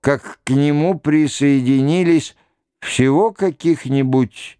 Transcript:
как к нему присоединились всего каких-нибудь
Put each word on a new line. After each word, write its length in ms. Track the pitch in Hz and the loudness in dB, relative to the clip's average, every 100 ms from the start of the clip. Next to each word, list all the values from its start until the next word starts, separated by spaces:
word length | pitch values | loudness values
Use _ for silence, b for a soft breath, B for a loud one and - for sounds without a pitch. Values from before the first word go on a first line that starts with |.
как 400 | - 143 - - | 0 -2 -6 -16
к 60 | - | -2
нему 480 | 135 147 147 165 175 | 0 2 0 0 -2
присоединились 1400 | 147 151 147 - 143 139 123 135 135 170 175 165 - _ _ _ _ _ | 0 0 0 0 0 2 2 0 2 0 2 2 0 _ _ _ _ _
всего 520 | - - 131 143 220 | -10 0 2 2 0
каких-нибудь 1300 | 196 190 151 165 160 131 139 131 131 117 - - - | 0 -4 -2 -2 -2 -2 -2 0 0 -4 -8 -20 -20